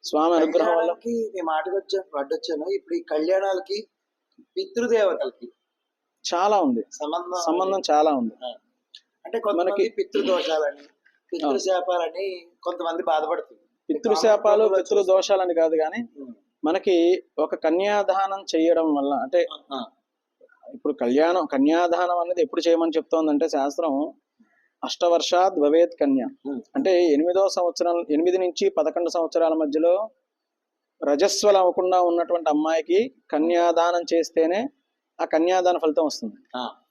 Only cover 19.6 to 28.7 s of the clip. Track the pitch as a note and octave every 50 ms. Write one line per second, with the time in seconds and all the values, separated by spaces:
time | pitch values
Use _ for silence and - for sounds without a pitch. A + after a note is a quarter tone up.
19.6 | _ _ C#3 C3 A#2 - _ _ _ _ _ _ _ _ _ _ - _ _ _
20.6 | _ - - B2 _ D3 C#3+ - B2+ A#2+ B2 C#3 D#3 E3+ F3 F3+ D#3 C#3+ - C3+
21.6 | C3+ D3 D#3+ E3+ F3 F3 E3+ F3 F3+ F3 F3 F3 E3+ F3 F3+ F3 D#3+ C#3 - E3
22.6 | D#3+ E3+ E3 E3 E3 E3 D3+ D#3+ D3 _ - D#3+ D#3+ D#3 D3 D3 D#3+ D#3+ D#3+ D3
23.6 | C3+ C#3+ C#3+ - E3+ D#3+ C3+ C3+ D3 - - _ _ _ _ _ _ _ _ _
24.6 | _ _ _ _ - B2+ - - F3+ F3 E3+ E3 D#3+ - - F3 F#3 F#3+ F#3+ D#3+
25.6 | C#3+ D3 D3 E3 F3 E3+ E3+ - D#3 C#3+ C3+ C3 A#2+ - - _ _ C3+ C#3+ B2
26.6 | A2+ _ _ C#3 C3+ F#3+ F#3 F3 F3+ E3+ D3 C#3 D#3 F3 F3+ F#3 G3 F#3+ - -
27.6 | F3+ F3 E3+ - F3 F3 E3+ E3+ E3+ - D3 D3 E3 F3+ F3+ F#3 F#3 F3+ E3 -
28.6 | G3+ G3